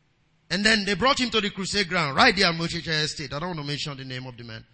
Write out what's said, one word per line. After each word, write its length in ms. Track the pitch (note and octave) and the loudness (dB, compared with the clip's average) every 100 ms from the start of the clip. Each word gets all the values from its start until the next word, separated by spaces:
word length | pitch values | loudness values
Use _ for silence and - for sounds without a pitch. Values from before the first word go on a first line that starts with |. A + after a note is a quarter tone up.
| _ _ _ _ - | _ _ _ _ -6
And 140 | F3+ | 2
then 220 | G#3+ A3 G3 | 4 4 2
they 80 | |
brought 260 | F#3 B3+ C4+ | 2 2 2
him 120 | A#3+ | 2
to 100 | A3 | 0
the 80 | G3+ | 0
crusade 400 | G3 F3+ G3+ F3 | -2 -4 -2 0
ground, 260 | F3+ D3 D3 | 0 2 6
right 180 | A#3+ | 6
there 120 | F#3+ F3+ | 6 2
at 100 | E3 | 2
Mochicha 480 | E3 E3+ D3 D#3 | -2 -4 -2 -2
Estate. 300 | D#3 - C3 | -2 -4 -8
I 60 | C#3+ | -6
don't 100 | F3+ | -6
want 100 | E3 | -6
to 60 | C#3+ | -6
mention 320 | C#3 D#3 C3+ | -6 -6 -8
the 80 | C3 | -10
name 220 | B2+ C3 | -10 -10
of 100 | A#2 | -14
the 60 | |
man. 200 | A#2 A2+ - | -14 -14 -16